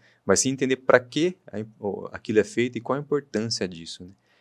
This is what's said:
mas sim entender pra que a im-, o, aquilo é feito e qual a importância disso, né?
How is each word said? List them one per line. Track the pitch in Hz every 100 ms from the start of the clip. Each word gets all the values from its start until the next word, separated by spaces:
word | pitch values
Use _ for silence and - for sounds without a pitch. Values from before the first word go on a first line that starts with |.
| _ _ -
mas | 95
sim | 131
entender | 131 131 127
pra | - 127
que | 120 147 180 180 -
a | 104
im-, | 110 -
o, | 104 98 -
aquilo | - - 107
é |
feito | 101 120 123 120
e |
qual | - 135
a |
importância | 143 147 143 107 113 - 95
disso, | 82 82 -
né? | 90 - _ _